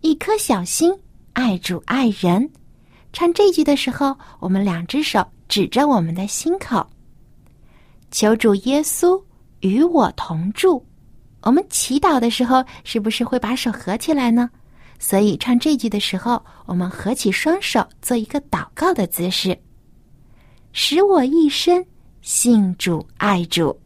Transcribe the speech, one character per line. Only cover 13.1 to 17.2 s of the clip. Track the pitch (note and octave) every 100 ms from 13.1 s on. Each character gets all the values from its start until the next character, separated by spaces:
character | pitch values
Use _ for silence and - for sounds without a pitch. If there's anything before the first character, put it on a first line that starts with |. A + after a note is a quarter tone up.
| - A#3+
会 | B3
把 | G#3+
手 | B3+ A#3+
合 | G#3 - G#3+
起 | -
来 | D4 A#3+
呢？ | A#3 A#3+ - - - - -
所 | - F#3+
以 | G#3 E3+
唱 | - A#3+
这 | D#4 C#4+
句 | A3+
的 | G#3
时 | - F#3
候， | A#3 A#3+ - - -
我 |
们 | F3+ F3+
合 | - G3
起 | B3